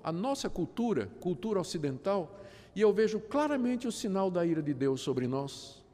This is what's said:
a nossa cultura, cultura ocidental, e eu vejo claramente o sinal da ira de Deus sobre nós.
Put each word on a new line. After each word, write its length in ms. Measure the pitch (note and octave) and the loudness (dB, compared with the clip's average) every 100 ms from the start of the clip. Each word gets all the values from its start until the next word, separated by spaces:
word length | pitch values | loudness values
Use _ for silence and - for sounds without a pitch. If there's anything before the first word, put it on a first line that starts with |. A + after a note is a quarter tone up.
a 80 | - | -4
nossa 380 | E3 A#3 C#4 G3 | -4 -2 -2 -2
cultura, 600 | - E3 - A#3 F3 F#2+ - | -2 -4 -2 0 2 -2 -4
cultura 360 | F3+ F3+ A3 G3+ | -4 -4 0 -2
ocidental, 760 | E3 F3 D3+ C3 - G3 D#3+ - - - - F#3 | -2 -2 -2 -2 0 0 -2 -10 -18 -20 -12 4
e 60 | |
eu 100 | G#3+ | 4
vejo 300 | G3 A3 G#3+ | 6 4 2
claramente 680 | G#3+ C#4+ D4+ C#4+ B3 B3 A#3+ | -2 0 2 2 0 0 -4
o 40 | |
sinal 360 | - A3+ F#3+ F#3+ | -4 -2 2 2
da 160 | F3+ E3+ | 2 2
ira 160 | D#3+ | 2
de 120 | D3 | 0
Deus 260 | C3+ C3+ C3+ | 0 2 2
sobre 260 | C#3 B2+ B2 | 0 0 0
nós. 560 | C3+ C#3 - - - - | -2 -4 -8 -14 -18 -20